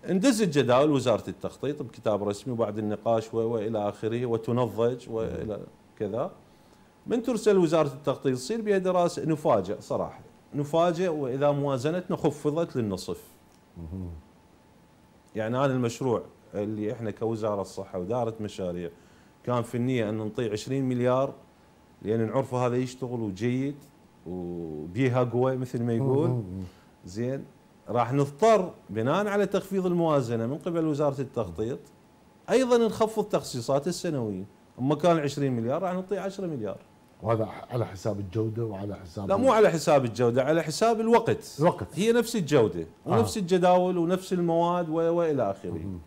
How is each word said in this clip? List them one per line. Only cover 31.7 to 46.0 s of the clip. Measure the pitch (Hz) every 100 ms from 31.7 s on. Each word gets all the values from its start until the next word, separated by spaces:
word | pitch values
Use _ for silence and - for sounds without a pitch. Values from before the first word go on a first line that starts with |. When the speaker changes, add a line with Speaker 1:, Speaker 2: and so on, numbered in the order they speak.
| 147 - - _ _ _ _ -
Speaker 1:
أيضا | 220 254 240
نخفض | 226 - 220 220
تخصيصات | 208 170 - 131 117 139 160
السنوية، | 175 180 147 113 95 101 - _ -
أما | 127 147
كان | 175 165
عشرين | 147 147 139
مليار | 120 113 147
راح | 180
نعطيه | 180 185 202
عشرة | 196 190 185
مليار. | 147 104 95 - - _ -
Speaker 2:
وهذا | 113 113 104 - -
على | 123 101
حساب | 98 113 101
الجودة | 98 110 110 110 113
وعلى | 95 98 95
حساب | 90 - 101
Speaker 1:
لا، | 202
مو | 262
على | 226 202
حساب | 160 143 147 123
الجودة، | 107 123 120
على | 131 165
حساب | 156 147 226 226
الوقت. | 220 233 226 156 - -
Speaker 2:
الوقت. | 160 - 101
Speaker 1:
هي | - 214
نفس | 233 233 226
الجودة | 147 143 107 87 82 - 131
Speaker 2:
آه. |
Speaker 1:
ونفس | 220 - 220
الجداول | 175 185 180 180 180 180
ونفس | 170 185 185
المواد | 185 170 165 170 175 170
و-، |
وإلى | 160 165 170 170 139 104
آخره. | 98 92
Speaker 2:
مهم. | 85 95 92